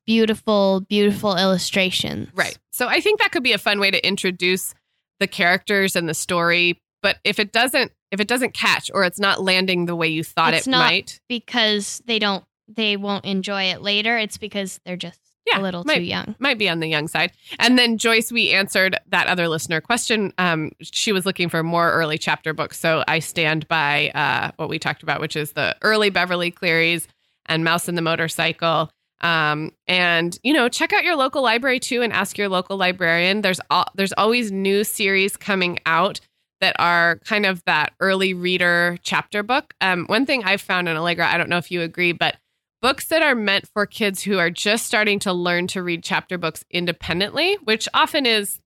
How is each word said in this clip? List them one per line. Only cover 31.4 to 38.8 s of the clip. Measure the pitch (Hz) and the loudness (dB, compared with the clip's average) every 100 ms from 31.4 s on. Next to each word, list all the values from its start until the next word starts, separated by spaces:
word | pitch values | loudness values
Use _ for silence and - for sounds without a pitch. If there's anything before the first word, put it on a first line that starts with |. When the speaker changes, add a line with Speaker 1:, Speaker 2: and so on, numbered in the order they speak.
Speaker 2:
library, | 247 233 269 247 | 0 2 0 -2
too, | - 247 | -2 -2
and | 233 | 0
ask | - 196 - | 0 -2 -4
your | 202 | -2
local | 180 - 196 | -2 -2 -2
librarian. | 185 185 170 170 180 208 | -2 0 0 2 2 2
There's | 196 180 - | 0 -2 0
al-, | 175 - 196 | 0 0 -2
there's | 196 | -2
always | - 208 240 220 | 2 2 2 0
new | 190 196 202 | -2 2 2
series | 214 - 196 190 196 - | 0 0 0 2 0 -2
coming | - 190 175 - 160 | -4 0 0 -2 0
out | 165 190 - _ _ _ - | 2 2 -2 _ _ _ -2
that | 185 - | -2 2
are | 170 170 170 165 | 2 4 2 0
kind | - 208 | -2 0
of | 202 180 | 0 -2
that | - 156 147 - | 0 0 0 0
early | 190 190 190 | 0 2 0
reader | 180 180 180 175 175 | 0 0 2 2 2